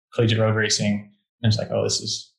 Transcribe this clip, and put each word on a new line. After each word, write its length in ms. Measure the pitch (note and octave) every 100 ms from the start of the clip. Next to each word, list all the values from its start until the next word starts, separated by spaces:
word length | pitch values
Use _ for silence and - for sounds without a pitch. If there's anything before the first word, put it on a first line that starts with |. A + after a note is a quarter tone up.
| _
collegiate 240 | - A2+ A2
road 140 | A2 A2
racing, 540 | G#2+ - G#2 G2+ - _ _ _
and 80 | A2+
it's 60 | G#2
like, 120 | -
"Oh, 120 | A2
this 180 | G#2 -
is 320 | A2 - -